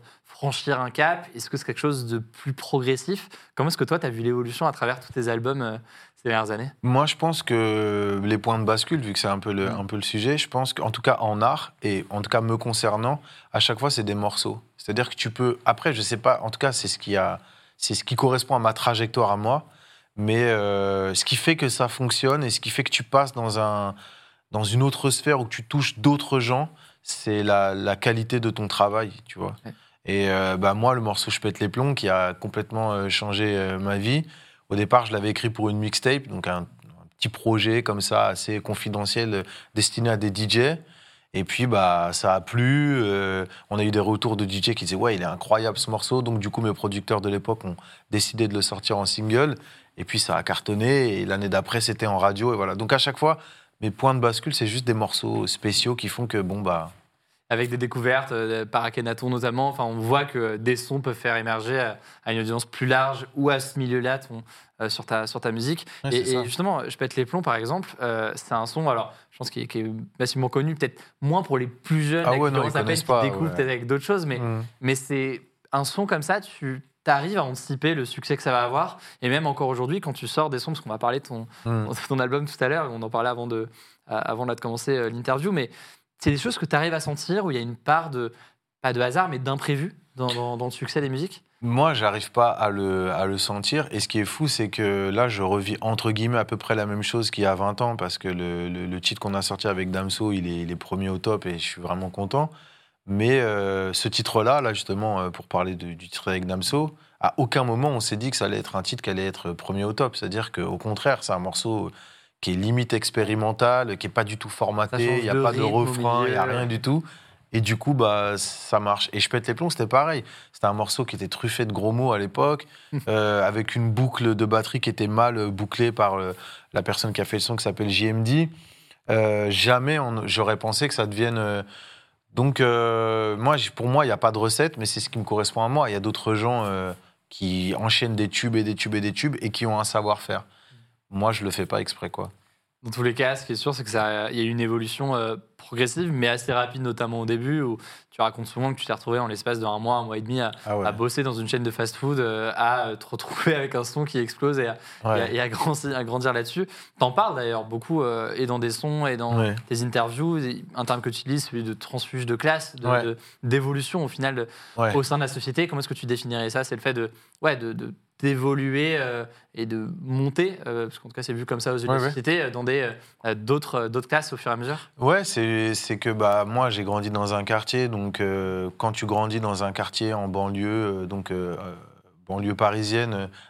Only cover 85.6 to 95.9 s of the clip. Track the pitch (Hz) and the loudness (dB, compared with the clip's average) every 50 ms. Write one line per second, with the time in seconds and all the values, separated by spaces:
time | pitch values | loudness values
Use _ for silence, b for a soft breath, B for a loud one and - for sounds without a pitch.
85.6 | 123 - B B B B B B B B _ - - - 147 139 - 240 240 - | -2 -2 B B B B B B B B _ -2 0 2 2 2 0 -2 -4 -2
86.6 | 165 - - 147 156 170 160 156 156 151 147 143 - - 180 208 196 175 135 120 | -2 0 2 2 2 2 0 -2 -2 -4 -6 -6 -4 -2 0 0 0 0 -2 -2
87.6 | 117 120 120 113 - 147 147 165 165 160 135 123 120 113 B B B B B B | -4 -4 -8 -6 2 2 2 2 2 0 -4 -4 -4 -4 B B B B B B
88.6 | _ _ _ _ - 131 123 123 123 123 127 175 185 185 143 131 131 139 135 139 | _ _ _ _ -2 0 2 2 2 2 4 2 2 2 0 -4 -2 -2 -2 -2
89.6 | - - 147 135 156 208 - - _ _ - 127 127 123 120 120 120 120 120 117 | 0 -2 -2 0 -2 -4 -8 -12 _ _ -8 -4 -2 -2 -2 -2 -2 -4 -4 -4
90.6 | 123 127 - - - - - 156 143 135 131 131 165 196 - - _ _ _ - | -4 -4 -4 -6 -8 -4 -2 -2 0 0 -2 -2 -4 -6 -8 -12 _ _ _ -6
91.6 | 117 120 120 127 147 160 147 117 107 104 98 107 - - - 123 120 120 107 - | -2 0 4 6 6 4 4 4 2 2 2 0 -4 -2 4 4 6 6 4 4
92.6 | 110 104 101 101 98 98 95 95 92 92 87 76 95 98 98 95 - - 104 101 | 2 0 2 2 0 0 2 2 0 0 0 0 0 0 0 0 -2 -2 -2 -2
93.6 | 101 - - 151 147 - - 104 95 - - 110 104 98 - - 156 143 - - | -2 0 0 0 -2 -2 -2 -4 -4 0 0 0 0 -2 -2 -2 -2 0 0 0
94.6 | 110 101 - - 107 101 101 98 98 98 98 110 123 123 110 101 98 95 98 101 | -2 -2 0 0 0 2 2 2 0 0 2 2 2 2 2 0 0 2 2 2
95.6 | 98 98 104 - - 113 | 0 -2 -4 -2 -2 -2